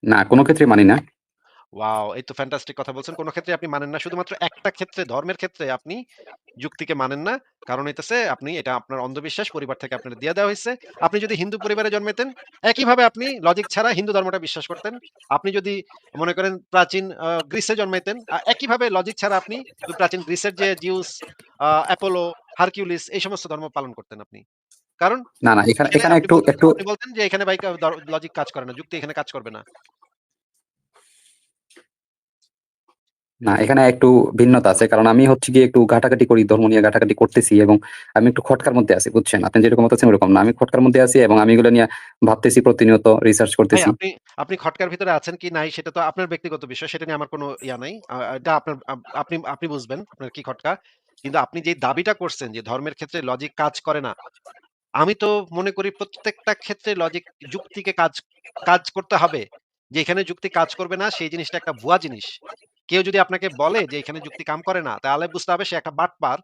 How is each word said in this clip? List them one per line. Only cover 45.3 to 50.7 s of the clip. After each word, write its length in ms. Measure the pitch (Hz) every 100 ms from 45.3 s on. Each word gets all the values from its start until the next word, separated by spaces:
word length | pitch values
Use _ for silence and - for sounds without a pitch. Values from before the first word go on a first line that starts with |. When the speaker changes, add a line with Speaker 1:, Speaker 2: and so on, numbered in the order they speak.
| 160
Speaker 2:
কি 140 | 175
নাই 200 | 165 156
সেটা 200 | 156 165
তো 100 | 165
আপনার 280 | 160 170 180
ব্যক্তিগত 360 | 165 175 156
বিষয়, 240 | 131 123 160
সেটা 180 | 160 160
নিয়ে 80 |
আমার 140 | 151 147
কোনো 280 | 156 143 135
ইয়া 160 | 135 123
নাই। 220 | 135 220 _
আ, 260 | 127 120
এটা 220 | 131 147 156
আপনার 200 | 156 139 -
আপ-, 220 | 131 -
আপনি, 280 | 135 147 165 160
আপনি 220 | 139 165
বুঝবেন 320 | 147 117 139
আপনার 300 | 208 _ 127
কি 120 | -
খটকা। 340 | 135 127 151